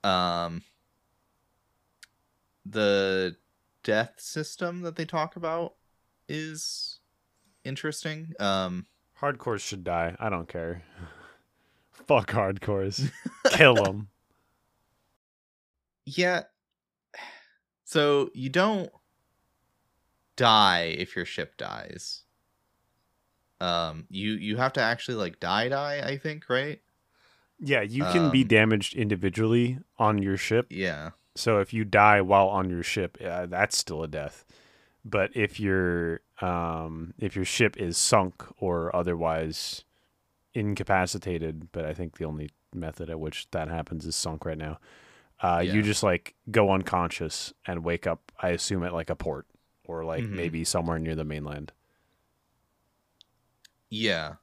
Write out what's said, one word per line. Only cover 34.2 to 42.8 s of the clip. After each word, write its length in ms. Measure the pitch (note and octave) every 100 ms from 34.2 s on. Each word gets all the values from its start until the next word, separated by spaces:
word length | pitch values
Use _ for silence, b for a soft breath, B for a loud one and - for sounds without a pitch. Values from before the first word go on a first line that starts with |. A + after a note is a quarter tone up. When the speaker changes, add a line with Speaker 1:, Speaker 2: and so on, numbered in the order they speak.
| D2 - _ b b b b b A2+
Speaker 2:
But 260 | G2+ G2
if 280 | - G#2 -
your, 600 | G2+ F#2+ F2+ F2 E2+ E2 _ -
um, 720 | F#2 F2 E2+ E2 D#2+ D#2+ E2 -
if 200 | G2+ F#2+
your 80 | F#2
ship 320 | - A2 -
is 200 | F2+ E2+
sunk 460 | - A2 F#2+ - - -
or 320 | G2 F2 E2
otherwise 920 | F2+ F2 E2+ E2 D#2+ D#2+ - - - - _ _ _ _ _ _
incapacitated, 1200 | A#2+ G#2 G2+ F#2+ F#2+ F#2 G2+ F#2+ E2+ D#2+ D#2 E2+
but 140 | - D#2
I 80 |
think 240 | D#2 E2+ -
the 80 | D#2+
only 240 | D2+ D2+ _ _
method 360 | F#2